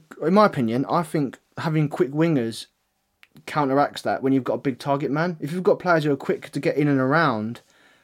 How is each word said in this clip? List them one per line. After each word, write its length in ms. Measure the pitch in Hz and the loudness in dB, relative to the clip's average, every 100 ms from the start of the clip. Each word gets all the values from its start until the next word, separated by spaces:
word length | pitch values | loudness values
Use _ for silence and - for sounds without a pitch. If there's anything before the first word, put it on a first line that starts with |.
| - - | -6 -6
in 120 | 151 | 2
my 100 | 196 | 6
opinion, 400 | 208 143 113 120 | 6 4 0 0
I 180 | 139 156 | 0 -2
think 360 | 165 165 135 - _ - | -2 -2 -2 -6 _ -8
having 320 | 165 156 147 | -2 0 0
quick 220 | - 175 | 0 -2
wingers 560 | 147 170 147 113 110 - _ _ _ _ _ - - - | 2 2 2 0 -6 -14 _ _ _ _ _ -20 -20 -8
counteracts 560 | 156 139 139 143 - | -2 0 2 2 -2
that 200 | 117 101 | -4 -2
when 120 | 131 | 2
you've 100 | 135 | 0
got 100 | 123 | 0
a 40 | 117 | -2
big 200 | 139 120 | -4 -4
target 320 | 147 139 139 | -2 -2 -2
man. 280 | 143 175 165 | -2 -2 -4
If 120 | 143 | -8
you've 100 | 175 | -2
got 160 | 185 170 | 0 0
players 260 | 185 165 | 2 2
who 80 | 151 | 2
are 40 | 139 | 0
quick 340 | - - - | -2 -6 -6
to 100 | 151 | -4
get 160 | 151 139 | -2 0
in 120 | 147 | 2
and 120 | 139 | 2
around 600 | 131 156 156 110 107 120 _ _ _ _ | 2 2 2 0 -4 -10 _ _ _ _